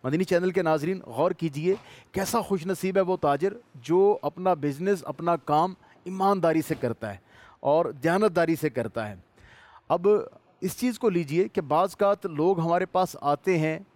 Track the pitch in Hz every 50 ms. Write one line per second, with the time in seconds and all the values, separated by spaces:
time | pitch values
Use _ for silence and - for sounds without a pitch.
0 | - 127 143 170 185 - 190 170 180 190 170 190 175 160 156 151 143 170 190 185
1 | - - 117 120 156 185 180 - 170 160 139 143 156 180 196 - - - - -
2 | - _ - 185 196 - - 233 - - 202 180 156 190 190 - - 190 185 196
3 | 190 175 185 175 - 147 143 139 170 196 202 240 - _ _ 131 117 131 170 185
4 | 196 202 208 - - 147 - 175 185 185 180 147 139 147 139 143 175 196 202 170
5 | - - 143 - 165 175 170 151 _ - 147 151 165 190 180 _ _ _ - _
6 | _ 180 190 190 190 196 202 185 165 165 160 160 151 - 156 123 - 120 110 _
7 | 113 107 98 95 _ _ _ - - - - _ - 135 147 160 170 - - 135
8 | 127 165 170 190 214 208 165 180 170 160 165 143 156 151 113 123 113 110 _ 113
9 | 110 104 101 90 - _ _ _ - - - - - - - - _ _ 165 170
10 | 175 202 208 196 - - - - _ _ _ _ - 190 - - 240 247 226 -
11 | - 220 180 175 170 135 151 170 196 220 _ 202 165 131 147 160 185 196 - -
12 | 202 196 202 - - 190 156 147 156 185 196 165 160 170 170 180 185 - - 185
13 | 185 - - - - 143 147 - _ 190 185 160 156 156 156 170 196 _ _